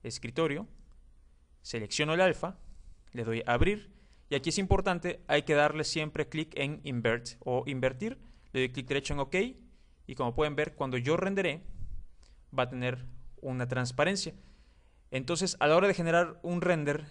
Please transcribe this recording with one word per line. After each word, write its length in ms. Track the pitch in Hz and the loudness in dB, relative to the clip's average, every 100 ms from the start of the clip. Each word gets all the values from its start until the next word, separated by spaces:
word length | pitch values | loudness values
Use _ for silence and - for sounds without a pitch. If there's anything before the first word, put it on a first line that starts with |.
escritorio, 640 | 117 - 120 123 160 143 220 - - - - - - - _ - | -10 -10 -6 -2 -2 -2 -8 -18 -20 -20 -20 -20 -20 -20 _ -20
selecciono 500 | - 117 104 - 151 | -8 -8 -4 -2 0
el 80 | 165 | 4
alfa, 380 | 185 - 175 190 - - - - - | 4 2 -4 -8 -18 -18 -18 -20 -14
le 120 | 123 | -8
doy 180 | 113 113 - | -4 -4 2
a 80 | |
abrir, 400 | 120 165 208 - - - - - | 4 4 4 -8 -20 -20 -20 -4
y 60 | |
aquí 160 | 139 165 | -2 0
es 80 | 160 | -2
importante, 680 | 190 196 190 175 - - - | 2 2 4 0 -4 -8 0
hay 160 | 147 | 0
que 100 | 151 | 4
darle 300 | 147 147 151 | 4 4 2
siempre 440 | 147 160 156 151 147 | -2 -2 -4 -4 -4
clic 240 | 156 156 - | -4 -6 -4
en 240 | 139 151 | -4 -4
invert 440 | 156 120 113 117 120 - | -4 0 0 0 -4 -10
o 240 | - 127 127 | -2 -2 -2
invertir, 520 | 131 127 127 220 262 - - - | 0 -2 -2 -6 -8 -16 -20 -6
le 80 | 131 | -2
doy 80 | 127 | -2
clic 180 | 127 123 | -2 -2
derecho 280 | 139 - | -2 -2
en 60 | 143 | -4
OK, 160 | 135 185 240 262 - - - _ - | 0 0 0 -4 -20 -20 -20 _ -14
y 80 | |
como 200 | 131 123 | -2 0
pueden 200 | 127 151 | 2 0
ver, 200 | 143 151 | 2 -2
cuando 240 | - 135 127 | -2 -2 0
yo 180 | 123 170 | 2 2
renderé, 460 | 190 196 180 151 - - - - - - - - - 131 | 2 0 0 -2 -8 -8 -6 -6 -10 -18 -20 -20 -8 -2
va 80 | |
a 40 | 123 | -2
tener 380 | 127 123 127 127 - - - | -2 -2 -4 -8 -12 -14 -10
una 260 | 135 127 123 | -6 -4 -2
transparencia. 680 | 127 123 127 156 196 170 - - - - - - _ - | 0 -2 2 2 2 -4 -10 -20 -20 -20 -20 -20 _ -8
Entonces, 460 | 131 123 165 180 - | -6 -2 0 0 2
a 60 | 147 | 6
la 100 | 160 | 6
hora 120 | 196 | 6
de 60 | |
generar 440 | 180 165 170 170 - | 2 4 4 4 -2
un 180 | 175 175 | -4 0
render 460 | 175 170 147 147 151 | 2 2 2 -2 -4